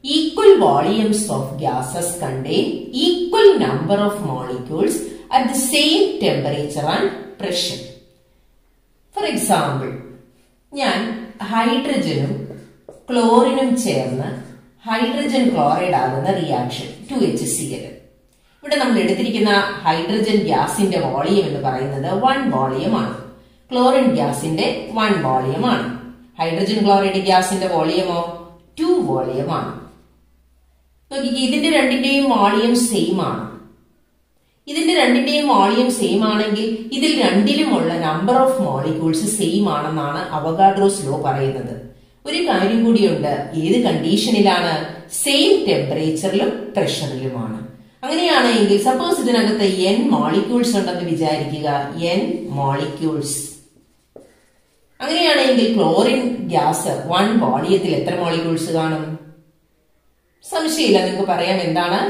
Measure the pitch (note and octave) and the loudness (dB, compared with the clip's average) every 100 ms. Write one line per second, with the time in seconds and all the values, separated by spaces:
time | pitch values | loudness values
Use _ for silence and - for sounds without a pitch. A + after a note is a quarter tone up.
0 | C4+ D#4 D#4 - G#4 F#4+ - - - A3 | 0 0 0 6 8 8 6 2 2 0
1 | G#3 G#3 - C3+ - - C3+ - - F3 | 2 0 -2 -6 -6 -6 -4 -4 -6 -4
2 | E3+ - C3+ C3 C#3 D#3+ - - - B3+ | -4 -4 -6 -6 -2 -2 -2 -6 -6 0
3 | E4+ F4 F4 A4+ G#4 F#4+ - C#3 D#3+ G3+ | 2 2 0 6 6 6 2 -2 0 0
4 | G#3 - - B2+ B2 B2+ - D#3 G#3 - | 0 -2 -6 -6 -8 -10 -6 0 0 0
5 | - - - C4+ B3 C4+ - D4 D4+ F#4+ | -6 -12 -2 0 2 0 0 2 4 4
6 | G4 - - C#3+ C#3+ D3 D3 D#3 D3 F#3 | 2 2 0 0 -2 -4 -4 -4 -2 0
7 | C3 - - - F#3+ F3 F3+ F3+ - - | -2 -4 -16 -10 -6 -4 -6 -8 -14 -20
8 | _ _ _ _ _ _ _ _ _ _ | _ _ _ _ _ _ _ _ _ _
9 | _ - - A3 G3+ E3+ C#3+ C3+ C3 - | _ -6 -4 -2 0 0 0 -4 -6 -10
10 | - - _ _ _ _ _ C#4 C4 G3+ | -16 -20 _ _ _ _ _ -4 -2 -2
11 | A3+ - - - G3+ A3+ A#3 B3 C#4+ - | -4 -8 -12 -14 -4 -2 0 0 0 -2
12 | E3 C#3 C3+ - - - - _ - - | -2 -2 -2 -4 -10 -16 -20 _ -20 -20
13 | - B3 A3+ A#3 A#3+ C4+ C4 - G3 C3+ | -4 2 4 6 4 2 0 0 0 -2
14 | B2+ C3 C3+ - - - - _ A3+ A3+ | -2 -4 -6 -8 -14 -20 -20 _ -6 -2
15 | B3 - - C4+ A#3+ D#3+ C#3+ E3+ F3+ E3+ | 0 -2 0 2 2 2 2 2 0 0
16 | C3 C3+ F3+ F#3 D3+ C3 B2 - - - | 0 -2 -2 -2 -2 -2 -4 -8 -12 -16
17 | - C4+ - - - - C#3 - - - | -8 0 0 0 -4 -6 -6 -10 -12 -18
18 | _ _ _ _ _ _ D4 D4 B3 G#3+ | _ _ _ _ _ _ -4 0 2 2
19 | - - - A3 G#3 G3+ - - E3 E3 | 2 0 -2 0 2 2 0 -2 0 0
20 | F3 G#3+ G#3+ G#3 E3 C#3+ D3 - F#3+ - | 0 -2 2 2 2 0 -2 0 0 0
21 | C3+ C#3 D#3+ G3+ D#3+ C#3 C3+ C3 C#3 C#3 | -2 -2 2 2 2 -2 -4 -2 -4 -4
22 | D#3 G3 C4 C#4 A#3 D3 C3+ - A3 A3+ | -2 0 2 2 0 0 -2 -2 -2 -2
23 | - - - - - _ _ B3 B3 C4+ | -2 -8 -16 -20 -20 _ _ 2 4 4
24 | A#3+ - - - D#3+ D#3+ A#3+ - - A3 | 4 2 -2 -4 -4 -2 -2 -4 -6 -2
25 | G#3+ F#3+ C3+ C3 C3 E3+ A#3 B3 - - | 0 0 0 0 -2 -2 0 0 -4 -8
26 | - - - - E3 E3+ G3 G#3+ G3+ G3 | -14 -20 -20 -6 -4 -2 -2 2 4 4
27 | G3 F#3+ F#3 F#3 F#3+ F#3+ F#3 E3 D#3+ E3+ | 2 0 2 2 2 -2 -2 0 0 0
28 | F#3 E3+ E3+ E3+ - - _ - E4 F4+ | -2 -4 -6 -10 -16 -20 _ -4 0 2
29 | - C3+ B2+ C3 C#3+ C#3+ G2 - - - | 0 -2 -4 -4 -4 -6 -6 -12 -18 -20
30 | _ _ _ _ _ _ _ _ _ _ | _ _ _ _ _ _ _ _ _ _
31 | _ C#4 C#4 B3+ B3+ D4 D#4+ D4+ B3+ B3 | _ -4 -2 0 0 0 2 2 2 2
32 | C4+ C#4 C#4 A3 G3+ A3 A#3 A#3+ - G#3 | 2 2 2 2 2 2 2 2 2 0
33 | E3 F#3 D#3 - - - - _ _ _ | 0 0 -2 -4 -10 -14 -20 _ _ _
34 | _ _ _ _ _ _ - D4+ D#4+ F4 | _ _ _ _ _ _ -8 0 2 4
35 | A#3+ B3 - D4 D4 G#3+ G3 A#3 B3 A#3+ | 4 4 2 0 2 4 4 2 0 0
36 | F#3 F#3+ G#3+ G#3 G#3+ G#3 A3+ A3+ - C4+ | 0 2 2 0 0 -2 -2 -4 -6 -2
37 | D#4 B3+ G#3+ G3 G#3+ - G#3 - E3 E3+ | 0 2 2 4 2 2 0 0 0 -2
38 | D#3+ D#3+ G3 B3+ C4 - G3 C3+ D#3 D#3+ | -2 -2 2 4 2 2 -2 -2 -4 -2
39 | D#3+ D#3 G#3 - E3+ F#3+ G3 D3 D3+ D#3+ | -2 -2 -2 -2 0 0 0 -2 -4 -4
40 | C#3+ D#3+ - D#3 D#3 E3 G3 G3 G3 G3 | -4 -6 -6 -6 -4 4 4 6 2 0
41 | C#3 B2+ C3+ C3+ C3+ C3 A#2+ - - - | -4 -4 -2 -2 -2 -4 -8 -12 -14 -20
42 | _ _ C#4+ E4 F4 F#3 G3 A3+ A3+ A3 | _ _ -8 -4 0 0 2 2 4 4
43 | F#3+ D#3 D3+ C#3+ - D#3+ D#3 B3 F3 D#3+ | 4 2 -2 -4 -4 -4 2 2 2 0
44 | D#3+ G#3 A3+ G#3 G3 F3 E3+ D#3 D#3 - | 0 0 2 4 4 2 0 -4 -6 -12
45 | - - C#4+ C#4 E4+ F#4+ - D3+ C#3 D#3+ | -12 -6 0 2 4 4 2 0 0 -2
46 | D#3+ D#3+ F#3+ G3+ - - - G3 - - | -2 -2 -2 0 -2 -4 -6 -4 -2 -4
47 | C3+ B2+ C3 B2 A2+ A2 - - - _ | -6 -6 -6 -6 -8 -10 -12 -18 -20 _
48 | C4+ E4 F4 C#4+ B3 A3 G3+ G3+ A#3+ C4 | -4 0 2 4 4 4 4 4 2 0
49 | - - A#3+ A#3 G#3 G#3 G3 F#3 F#3 A3+ | 0 0 2 2 2 2 0 2 2 2
50 | B3+ - D3+ F3+ - B3 A#3+ G3+ F3+ F3 | 2 0 2 0 0 0 2 0 -2 -4
51 | F3 D#3+ D#3 D3+ C#3+ D3+ D3+ C#3+ C#3+ D#3+ | -4 -2 0 -2 -4 -4 -2 -2 -4 -4
52 | E3+ F#3 B3 - - C#3 C#3 C#3 - - | -2 0 -2 -6 -6 -4 -2 -2 -4 -4
53 | D#3+ D3+ C3+ - - - _ _ _ _ | -4 -4 -6 -8 -10 -16 _ _ _ _
54 | _ - - _ _ _ _ _ _ _ | _ -20 -20 _ _ _ _ _ _ _
55 | C4+ E4 E4+ C#4+ C4 B3 A3 A3 E3 F#3 | -4 2 4 4 4 4 4 2 2 4
56 | A#3+ C4 B3 - E3+ F3 D3 - - C3+ | 4 2 0 -4 -2 0 0 -2 -4 -6
57 | E3 F3+ G#3 A3+ C3+ C3+ F3 F#3+ - F3+ | -2 0 2 2 0 0 2 2 2 -2
58 | - F3 E3+ E3 E3 D#3+ E3 D#3+ D#3+ D#3 | -2 -2 -2 -2 -2 -4 -2 -2 -2 -4
59 | D#3 D#3 - - _ _ _ _ _ _ | -6 -10 -14 -20 _ _ _ _ _ _
60 | _ _ _ _ - D#4+ D#4+ D#4 D#4 F#3+ | _ _ _ _ -6 -4 -2 0 4 4
61 | F#3 F#3 F#3+ F3 F3 F#3+ E3 E3 F3 F#3+ | 2 -2 -2 0 0 -2 0 -2 0 0